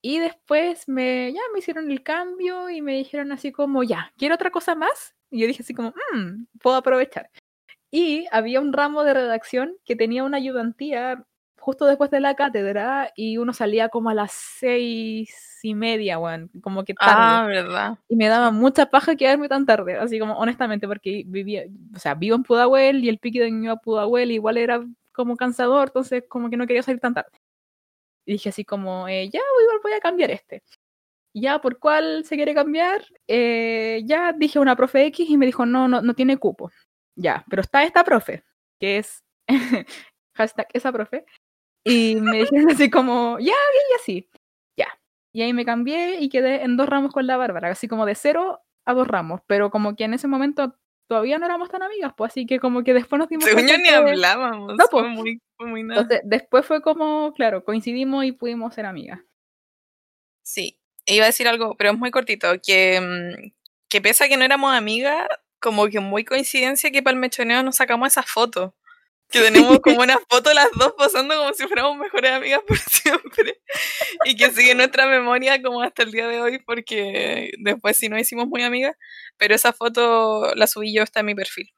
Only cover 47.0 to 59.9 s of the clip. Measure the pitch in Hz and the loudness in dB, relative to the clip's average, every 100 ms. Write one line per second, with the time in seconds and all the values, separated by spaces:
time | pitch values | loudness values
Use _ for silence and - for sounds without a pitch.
47 | 277 277 262 254 247 170 175 185 226 220 | 0 -2 -2 -2 -2 -4 -6 -6 -6 -2
48 | 208 214 294 330 370 - _ _ - 254 | -2 0 0 2 -2 -6 _ _ -2 0
49 | 254 202 165 180 _ 202 202 214 208 208 | 0 -2 -4 -10 _ 0 2 0 -2 -4
50 | 220 240 277 269 277 294 269 _ _ _ | -6 -4 -2 -2 -2 -2 -6 _ _ _
51 | _ 226 233 302 349 349 359 370 381 427 | _ -2 0 -2 -2 -4 -6 -8 -8 -6
52 | 285 - 220 - 240 262 254 247 247 254 | -8 -6 -6 -6 -4 -2 0 -2 2 2
53 | 240 285 320 320 311 214 254 330 349 302 | 2 -2 -2 2 4 6 4 4 6 6
54 | 294 285 180 214 254 214 202 214 - 277 | 4 4 2 2 -2 -6 -8 4 4 4
55 | 233 226 226 233 _ _ 233 226 226 208 | 0 -4 -8 -8 _ _ -10 -10 -4 -2
56 | 233 233 202 226 - 254 294 311 311 320 | 0 -2 0 -4 2 0 2 0 0 0
57 | 311 302 302 294 233 190 185 220 240 247 | -2 -2 -4 -2 -2 -2 -4 -6 -4 -4
58 | 269 269 262 254 240 233 226 226 208 180 | -4 -2 -4 -4 -8 -8 -10 -10 -12 -12
59 | - 180 _ _ _ _ _ _ _ | -16 -18 _ _ _ _ _ _ _